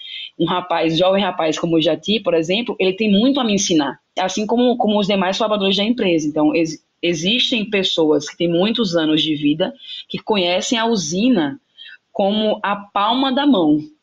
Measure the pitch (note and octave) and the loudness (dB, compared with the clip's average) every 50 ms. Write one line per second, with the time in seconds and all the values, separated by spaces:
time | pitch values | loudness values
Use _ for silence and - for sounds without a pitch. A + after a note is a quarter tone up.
0 | - - - - - - _ - E3+ D#3+ F3+ F3+ F3 - E3 E3 D#3+ D#3+ E3 D#3 | -18 -16 -16 -16 -16 -14 _ -4 -2 0 0 -2 -2 -2 -2 -2 0 0 2 2
1 | F3+ F#3 F#3+ G3 G3+ F#3 F3+ - D#3+ D#3 D3+ - - E3+ E3 E3 D3+ E3+ D#3 D#3 | 2 2 2 2 0 -2 -2 -2 -2 -2 -2 -2 -2 0 2 2 2 2 0 -2
2 | - - G#3 A#3 G#3 F3 E3+ E3 E3 D#3 F#3 A3 A#3+ - - - F#3+ F#3 F#3 F#3+ | -2 -2 -2 -2 0 0 0 0 0 0 -2 -2 -2 -4 -4 -2 -2 -2 0 0
3 | A3+ G#3+ G3 G3 A3+ C4+ C4+ C#4 B3+ A3 G3+ F#3+ - - F#3 D#3 C#3+ C3+ B2 - | 0 2 2 4 4 4 2 2 0 0 0 0 0 0 0 0 0 -2 -4 -10
4 | _ _ - - F#3 F#3 F#3 G#3 G#3+ G#3+ A#3+ A#3 B3 B3+ A#3 A#3+ A3+ G#3+ G#3 G#3 | _ _ -6 -4 -4 -2 -2 -4 -4 -2 0 2 2 2 2 2 2 2 2 2
5 | G#3 F3+ G#3 G3 F#3 F#3 G3 - A#3 G#3+ G#3+ G#3 F#3+ G3 G3+ F#3+ G3+ G#3+ A#3+ A#3+ | 2 2 0 0 0 0 0 0 0 0 0 0 0 0 0 0 0 0 0 0
6 | G#3+ F#3 E3+ D#3+ D3+ D3+ D3 D#3 D3+ D3+ - E3 E3 D#3+ D#3+ - _ _ _ - | 0 2 2 2 0 0 -2 0 0 2 2 2 0 -2 -4 -10 _ _ _ -6
7 | - E3+ F3 D3+ D#3+ F#3+ A3+ B3 - - C4 A3+ G3+ G3+ G#3 G3 F#3 - - - | -2 -2 -2 0 0 0 0 0 0 0 -2 -2 -2 -2 -2 -2 -2 0 0 0
8 | D#3+ D3+ D#3 D3 D3 - - - E3+ E3+ E3+ E3+ F#3 G#3+ A#3 B3 A#3 F#3 E3 E3+ | 2 2 2 2 0 -4 -8 -4 -2 0 2 2 2 0 0 0 -2 0 0 0
9 | D#3+ D#3 D#3 D#3+ E3 D#3 D#3 D3 D3+ D3 D3+ D#3 F3+ - - - - - - - | 0 2 0 0 0 0 -2 0 0 0 0 0 -2 -4 -4 -10 -18 -18 -16 -16
10 | - - - G3 - - G#3+ G3+ F3+ F3 F3+ F#3 - - B3+ A3+ A3+ A#3 A#3 G3+ | -14 -12 -12 -10 -4 -2 -2 0 0 0 0 -2 -2 -2 -2 0 0 0 0 -2
11 | E3 D3 E3 F#3 A3 B3+ B3+ F#3 D#3 C#3 C3+ - _ _ _ - - - - - | -2 -4 -2 0 2 2 2 2 0 -2 -4 -8 _ _ _ -20 -20 -20 -20 -20
12 | _ _ - - G3+ G3 G#3+ G#3+ A3 G#3+ G3+ G#3+ - F#3+ G#3 G3+ G3+ - - G#3 | _ _ -4 -2 0 0 0 0 0 0 -2 -2 -2 -4 -4 -4 -6 -6 -4 -2
13 | G3+ G#3+ A#3+ C4 C4+ C4+ B3+ C4+ C#4 D4 B3+ F#3+ E3+ D3+ D3+ D3+ - - - _ | 0 0 2 0 0 0 0 2 2 4 4 4 4 4 2 2 0 -6 -16 _